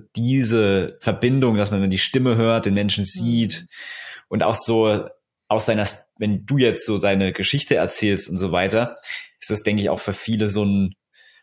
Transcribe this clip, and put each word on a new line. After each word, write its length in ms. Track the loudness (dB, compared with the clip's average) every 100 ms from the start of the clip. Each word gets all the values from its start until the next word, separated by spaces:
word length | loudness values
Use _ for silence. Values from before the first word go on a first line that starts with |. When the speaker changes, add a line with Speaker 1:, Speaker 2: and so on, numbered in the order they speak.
| -8
Speaker 1:
diese 840 | -4 0 0 2 2 4 2 0 -4
Verbindung, 560 | -4 0 2 2 2 2
dass 160 | 0
man, 100 | 0
wenn 80 | 0
die 80 | 0
Stimme 380 | 0 0 2 2
hört, 280 | 2 2 0
den 80 |
Menschen 300 | 0 0 -2
sieht 580 | -2 -2 0 0 0 -4
Speaker 2:
Mhm. 40 | -10 -18 -16 -16 -16 -18 -6
Speaker 1:
und 140 | 0
auch 100 | 0
so 500 | 2 2 2 2 0 -4 -16 _ _ -2
aus 140 | 0 2
seiner 160 | 0
S-, 240 | 0 -4 _ -6
wenn 260 | -2 -2 0
du 120 | 2
jetzt 280 | 2 2 -2
so 120 | 0
deine 340 | 2 2 0
Geschichte 440 | -2 -2 -2 0 0
erzählst 520 | 0 0 0 0 -2
und 80 | -4
so 160 | -2
weiter, 440 | 0 2 0 -2 -6 -14 -14 -14 -8
ist 100 | -4
das, 120 | -2
denke 200 | 0 0
ich, 80 | 0
auch 100 | -2
für 120 | -4
viele 360 | -6 -2 0 0
so 160 | 0
ein, 300 | 0 2 0 -4 _ _ -20 _